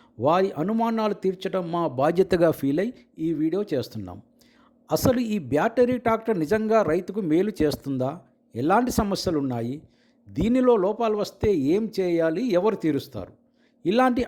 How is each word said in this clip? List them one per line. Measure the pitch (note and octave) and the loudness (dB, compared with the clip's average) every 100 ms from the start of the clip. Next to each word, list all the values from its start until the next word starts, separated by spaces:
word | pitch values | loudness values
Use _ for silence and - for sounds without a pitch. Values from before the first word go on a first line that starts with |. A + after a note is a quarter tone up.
| _ - | _ -2
వారి | B2+ F3 F#3+ | 2 2 2
అనుమానాలు | C#3+ E3+ A3+ A3+ A3+ G#3+ | -2 -2 0 0 0 -2
తీర్చడం | G3+ F#3 F#3 F#3+ F#3+ E3+ | -2 -4 -4 -4 -4 -4
మా | E3+ E3 | -2 -2
బాధ్యతగా | B2 D3 E3+ F#3 F3+ E3 | 0 0 2 2 4 4
ఫీల్ | D3+ C#3 D3+ | 2 -2 -2
అయి | G#3+ - _ - | -2 -6 _ -8
ఈ | D#3+ | -4
వీడియో | D#3 D#3 F3+ G#3 | -2 -2 -2 -2
చేస్తున్నాం. | C#3 A2+ A2+ F#2 G#2 - _ _ _ _ _ _ | -4 -4 -8 -12 -14 -18 _ _ _ _ _ _
అసలు | B3+ - B3 | 0 2 2
ఈ | A3+ G#3 | 0 -4
బ్యాటరీ | C3 C#3+ G#3+ A#3 B3 B3 | -2 0 0 2 2 2
ట్రాక్టర్ | A#3 A3+ A3+ G3+ | 0 -2 -2 -2
నిజంగా | D3+ G#3+ A3 A3 | 0 0 2 2
రైతుకు | F3 E3+ F3+ G3 | 2 0 -2 -6
మేలు | F#3+ D#3+ G#3 - | 0 2 0 0
చేస్తుందా? | D3+ C3+ C#3 C3+ B2+ E3 - _ _ | -2 -2 -6 -4 -2 -4 -14 _ _
ఎలాంటి | A2 C#3+ G3+ B3 | -4 2 2 2
సమస్యలు | - G#3 F#3+ - D#3 | 0 -2 -2 -2 -2
ఉన్నాయి? | C#3 A#2+ A#2 C#3+ - _ _ _ - | -2 -4 -4 -8 -14 _ _ _ -16
దీనిలో | G2 G3+ B3+ B3+ A#3+ | -4 0 2 4 4
లోపాలు | A3+ G#3 A#3 G#3 | 2 0 -2 -2
వస్తే | G3+ - A3+ | -4 -2 0
ఏం | F#3 C3+ F#3+ A3 - | 2 2 0 0 -2
చేయాలి? | F3+ E3+ D#3+ D#3+ B3+ | 0 0 0 0 0
ఎవరు | F3 G#3 G3 | 2 2 0
తీరుస్తారు? | D#3+ C#3 - G#2+ F2 - _ _ _ _ D#3+ | -2 -2 -4 -12 -14 -18 _ _ _ _ 0
ఇలాంటి | A3+ B3+ B3 | 2 4 2